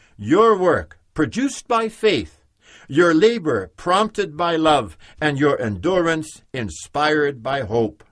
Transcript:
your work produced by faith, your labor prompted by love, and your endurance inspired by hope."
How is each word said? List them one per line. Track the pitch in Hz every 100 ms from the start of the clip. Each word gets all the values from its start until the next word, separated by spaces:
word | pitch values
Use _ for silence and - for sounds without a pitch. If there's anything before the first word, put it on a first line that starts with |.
| _ -
your | 107 165 226 202
work | 180 120 82 - _
produced | - 143 196 269 - -
by | 233 226
faith, | - 220 156 - _ _ _ _ - -
your | 135 175
labor | 160 214 233 151 117 92 -
prompted | 175 185 220 220 190 151
by | 170 160
love, | 160 147 104 - - -
and | 151 139
your | 143 143
endurance | 117 98 151 185 165 160 156 - _
inspired | 131 104 - - 143 151 151 143 131
by | 117 139
hope." | 110 113 110 - _